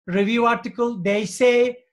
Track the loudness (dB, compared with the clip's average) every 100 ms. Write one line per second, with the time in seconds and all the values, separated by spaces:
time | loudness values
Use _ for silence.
0 | -4 0 0 2 2 0 -4 -4 -4 -2
1 | -2 -2 -4 0 2 4 0 -2 _